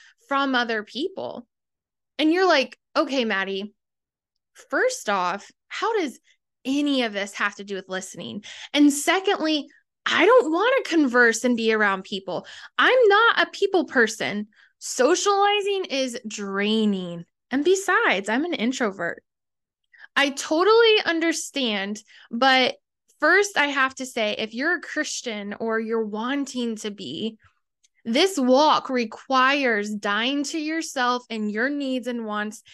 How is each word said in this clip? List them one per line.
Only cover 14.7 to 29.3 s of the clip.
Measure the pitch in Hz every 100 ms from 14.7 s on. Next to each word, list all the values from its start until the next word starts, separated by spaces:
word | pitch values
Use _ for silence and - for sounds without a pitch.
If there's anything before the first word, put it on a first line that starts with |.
| _
Socializing | - - 254 359 403 403 403 415 392 392 349
is | 269 262 233 214
draining. | 214 202 196 202 220 214 196 180 170 165 _ -
And | 262
besides, | 294 381 - 392 440 196 208
I'm | 233
an | 349
introvert." | 320 220 262 226 196 170 - _ _ _ _ _ _ _ _ -
I | - 285
totally | 277 - 311 381 453 453 427 -
understand, | 330 330 320 - 285 247 208 196 208 - - -
but | 233 269 262 247 - _ _ _ -
first | 302 370 403 -
I | 285
have | 277 262 -
to | 262
say, | - 214 -
if | 214
you're | 220 294 349
a |
Christian | - - 302 - - 208 202
or | 208 226 220
you're | 226 226 220
wanting | 208 240 285 269 247 233 214
to | 220
be, | 202 180 131 - 226 _ _ _ _ _ _
this | 233 226 381 381
walk | 254 254 311 220 -
requires | 254 220 - -